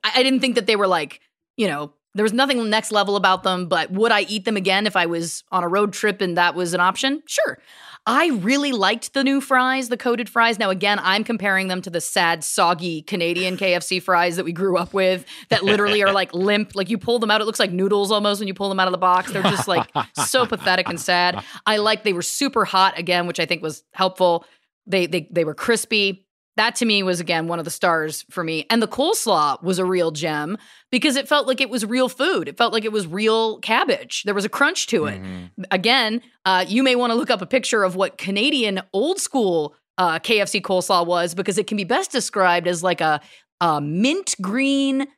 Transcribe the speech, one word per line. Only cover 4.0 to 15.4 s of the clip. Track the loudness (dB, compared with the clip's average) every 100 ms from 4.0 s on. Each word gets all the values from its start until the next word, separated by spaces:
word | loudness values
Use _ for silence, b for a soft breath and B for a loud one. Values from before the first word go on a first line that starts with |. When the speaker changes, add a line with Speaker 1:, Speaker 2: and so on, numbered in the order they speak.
| 2
Speaker 1:
I | 2
eat | 0 -4 -2
them | -2
again | 0 2 2
if | 0
I | 0
was | -2 -4 -8 _
on | -2
a | 0
road | 0 0
trip | 0 -2 0
and | -2 2
that | 2 2
was | -2
an | 2
option? | 0 2 -2 -4 -6
Sure. | -2 -2 -4 B B B B -2
I | 2 2
really | 0 0 0 0
liked | 0 0 0 -4
the | -2
new | 0 0
fries, | 2 2 2 0 -2
the | -4
coated | -2 -2 -2
fries. | 2 2 2
Now, | 0
again, | 0 0 0
I'm | 0 0
comparing | -2 -2 0 0 0
them | -4
to | -4
the | -6
sad, | -4 0 2 0
soggy | -4 0 2 2 -2 -6
Canadian | -6 -4 -2 -2 -4 -2
K | 0 0
F |
C | -2 -4
fries | 0 2 2 0
that | -6
we |
grew | -2 0 0
up | 0
with | 0 2 0 -6 B